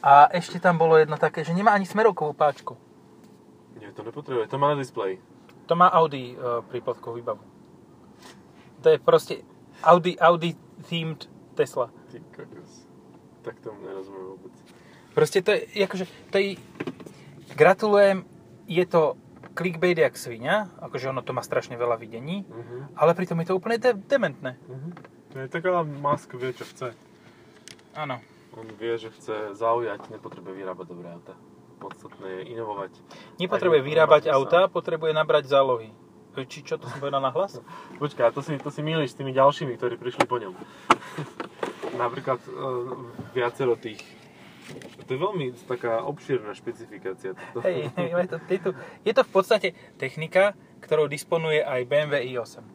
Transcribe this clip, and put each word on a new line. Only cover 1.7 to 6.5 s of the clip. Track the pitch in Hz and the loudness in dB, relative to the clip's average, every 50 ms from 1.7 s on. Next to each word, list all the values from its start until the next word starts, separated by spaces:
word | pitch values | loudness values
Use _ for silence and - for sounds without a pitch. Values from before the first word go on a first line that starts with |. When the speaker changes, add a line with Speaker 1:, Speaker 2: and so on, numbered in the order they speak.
Speaker 1:
ani | 208 202 190 | 4 4 0
smerovkovú | 175 - 202 220 220 185 - 156 151 139 | -2 0 4 4 4 2 2 -4 -4 0
páčku. | - 156 147 139 - - - 117 - _ _ - - - - - - - - - _ - - - - _ _ - - | 2 2 0 0 -2 -14 -16 -16 -16 _ _ -20 -20 -20 -20 -20 -20 -20 -20 -20 _ -20 -20 -20 -20 _ _ -20 -20
Speaker 2:
Nie, | 104 - | -20 -18
to | - - 104 | -16 -14 -14
nepotrebuje, | 113 - 147 147 - 131 120 110 107 | -12 -12 -12 -8 -4 -2 -2 -2 -2
to | - 135 | 0 2
má | 143 147 | 2 2
na | 147 | 2
displeji. | 143 135 123 - 117 101 95 95 92 - _ - - - - - - - | 0 -4 -6 -6 -4 -4 -4 -6 -8 -12 _ -20 -20 -20 -20 -20 -20 -2
Speaker 1:
To | - 165 | -2 4
má | 170 180 | 6 6
Audi, | 185 185 170 165 151 143 135 127 123 | 6 6 6 4 4 0 -8 -10 -12
e, | 123 127 131 123 | -12 -8 -6 -4